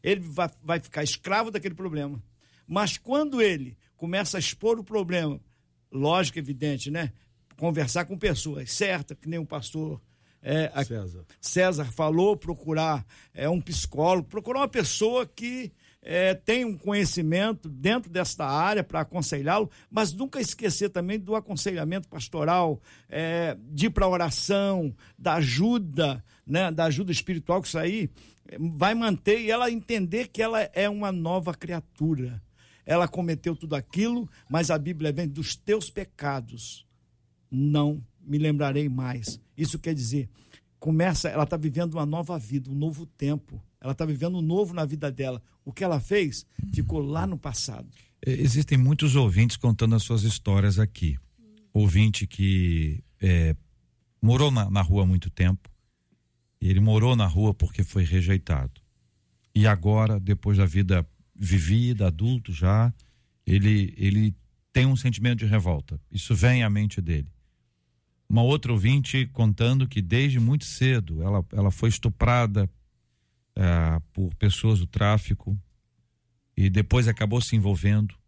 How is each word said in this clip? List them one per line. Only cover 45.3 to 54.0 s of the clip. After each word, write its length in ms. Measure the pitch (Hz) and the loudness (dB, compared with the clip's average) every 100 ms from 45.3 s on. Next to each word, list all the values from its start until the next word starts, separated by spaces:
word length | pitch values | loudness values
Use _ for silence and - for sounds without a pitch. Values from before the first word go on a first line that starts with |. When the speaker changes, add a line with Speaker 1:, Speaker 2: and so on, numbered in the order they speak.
| 123 _ _ | -8 _ _
Speaker 1:
O 80 | - | -18
que 120 | 117 | -4
ela 160 | 185 151 | -2 -2
fez 460 | - 202 160 - - - 202 | 0 0 0 -4 -12 -10 -4
ficou 260 | - 147 156 | -2 -2 -2
lá 280 | 139 160 190 | -2 -2 -4
no 100 | 165 | -6
passado. 500 | 143 117 - 98 - - _ _ - | -8 -8 -8 -10 -16 -20 _ _ -4
Speaker 3:
É, 60 | |
existem 440 | 131 147 123 147 135 | 0 2 2 2 4
muitos 380 | 127 151 151 135 | 4 4 4 4
ouvintes 400 | 117 90 117 - | 4 6 4 4
contando 380 | 123 107 113 113 | 0 2 4 2
as 60 | |
suas 200 | - 113 | 2 0
histórias 560 | 110 - - 98 101 95 | 0 -2 0 2 4 4
aqui. 380 | 107 - 82 67 - _ - _ _ | 0 0 -2 -2 -8 _ -20 _ _
Ouvinte 540 | 104 104 87 107 101 98 | 4 4 6 4 2 -6
que, 800 | - 98 95 87 82 78 76 - _ | 0 2 4 2 2 0 -4 -10 _
é, 340 | 95 87 80 76 _ _ _ _ | 2 4 4 0 _ _ _ _